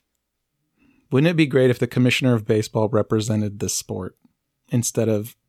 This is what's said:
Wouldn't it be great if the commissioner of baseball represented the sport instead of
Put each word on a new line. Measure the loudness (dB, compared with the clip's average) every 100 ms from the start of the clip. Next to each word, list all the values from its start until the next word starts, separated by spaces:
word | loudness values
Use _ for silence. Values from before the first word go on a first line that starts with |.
| _ _ _ _ _ _ _ _ _ _ -4
Wouldn't | 2 2
it | 2
be | 2
great | 4 4
if | 2
the | -2
commissioner | 0 0 2 0
of | 0 0
baseball | -2 0 -2 0
represented | 0 0 -2 0 -2 -2 -4
the | -6
sport | -6 -8 -10 -10 _ _ _ _ _ -4
instead | -2 -2 -2 0
of | 0 -4 -14